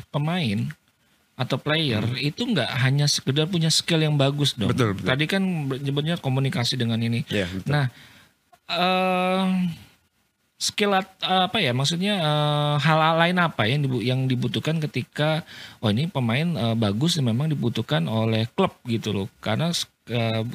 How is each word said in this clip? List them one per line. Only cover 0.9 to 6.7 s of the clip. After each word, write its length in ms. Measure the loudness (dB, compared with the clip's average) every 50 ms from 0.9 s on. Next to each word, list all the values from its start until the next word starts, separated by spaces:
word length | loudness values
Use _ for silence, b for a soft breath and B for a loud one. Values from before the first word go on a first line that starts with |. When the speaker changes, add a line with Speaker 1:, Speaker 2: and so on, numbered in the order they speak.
| _ _ _ _ _ _ _ _ -8
Speaker 1:
atau 220 | -8 -4 -4 -4
player 480 | -4 -2 -2 0 0 0 0 0 0 0
Speaker 2:
Hmm. 160 | 0 -2 -2
Speaker 1:
itu 240 | -2 -4 -2 -2 -2
nggak 240 | 0 0 0 0 0 0
hanya 300 | 0 2 2 4 2 2
sekedar 400 | 2 0 -2 -2 -2 0 0 0
punya 240 | 0 0 0 2 2
skill 320 | 2 0 0 2 2 2 2
yang 160 | 2 2 4
bagus 400 | 2 2 2 2 0 0 0 0
dong. 80 | 0
Speaker 2:
Betul, 240 | 0 2 2 2 0
betul. 160 | 0 -2 0
Speaker 1:
Tadi 160 | 0 0 0 0
kan 160 | 0 0 0 0 0 -2 -2 -2
ber-, 140 | -4 -4 -4
sebenarnya 400 | -4 -2 -2 -2 -2 -2 -2 -2
komunikasi 560 | -2 -2 0 0 0 0 0 -2 -2 -2